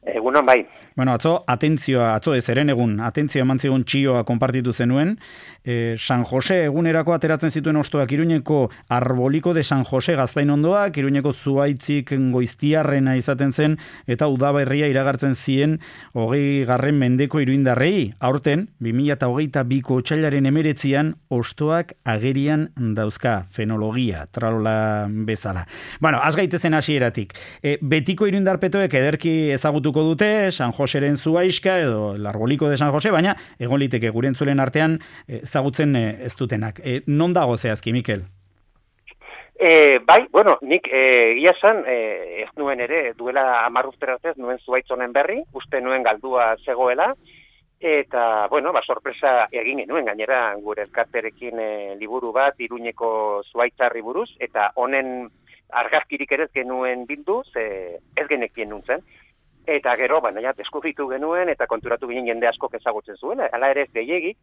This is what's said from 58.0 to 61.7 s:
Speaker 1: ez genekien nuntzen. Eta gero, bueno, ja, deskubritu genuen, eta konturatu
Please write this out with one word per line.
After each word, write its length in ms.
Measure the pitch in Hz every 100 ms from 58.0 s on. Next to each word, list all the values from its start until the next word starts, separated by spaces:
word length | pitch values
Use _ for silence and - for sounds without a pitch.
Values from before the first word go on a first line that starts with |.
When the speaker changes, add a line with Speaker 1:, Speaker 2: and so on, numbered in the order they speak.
| _
Speaker 1:
ez 140 | - 147
genekien 400 | 143 117 - 107
nuntzen. 320 | 104 92 143 _ - _ _ _ _ -
Eta 280 | 147 127 120
gero, 240 | 127 156
bueno, 180 | 120 98
ja, 120 | 123
deskubritu 540 | 135 101 147 156 147 139
genuen, 380 | 131 151 175 180
eta 160 | 143
konturatu 400 | 120